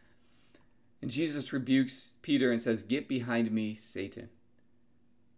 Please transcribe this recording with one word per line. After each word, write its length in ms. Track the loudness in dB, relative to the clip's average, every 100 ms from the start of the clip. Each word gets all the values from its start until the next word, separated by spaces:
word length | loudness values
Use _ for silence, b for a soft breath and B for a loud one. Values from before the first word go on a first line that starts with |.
| b b b b b b b b b _
And 80 | -6
Jesus 420 | -2 0 -2 -4
rebukes 580 | -2 4 4 4 -2 -12 _
Peter 300 | 2 4 4
and 100 | 2
says, 220 | 2 0
Get 240 | 0 -2 -2
behind 420 | -4 0 0 2
me, 240 | 0 -2
Satan. 560 | -4 -10 -8 -8 -10 -16 -20 _ _ _ _ _ _ _ _ _